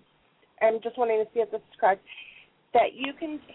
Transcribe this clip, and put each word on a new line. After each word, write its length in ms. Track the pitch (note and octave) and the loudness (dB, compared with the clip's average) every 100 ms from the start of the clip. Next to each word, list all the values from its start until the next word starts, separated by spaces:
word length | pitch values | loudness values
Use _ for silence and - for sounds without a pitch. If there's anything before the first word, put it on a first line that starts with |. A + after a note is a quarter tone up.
| _ _ _ _ _ _ | _ _ _ _ _ _
I'm 180 | A3 A3 | 0 0
just 140 | A#3 A#3+ | -6 -4
wanting 260 | A#3 A3 | -2 0
to 80 | G#3+ | -2
see 60 | A#3 | -4
if 120 | G#3+ | -4
this 80 | G#3+ | -6
is 180 | - - | -12 -2
correct, 240 | G#3 F#3+ _ - - - - _ _ | 0 0 _ -20 -20 -20 -20 _ _
that 200 | A#3+ A3 - | 2 2 0
you 180 | C4+ | -10
can 260 | C#4+ D#4+ D4+ - | -8 -10 -10 -14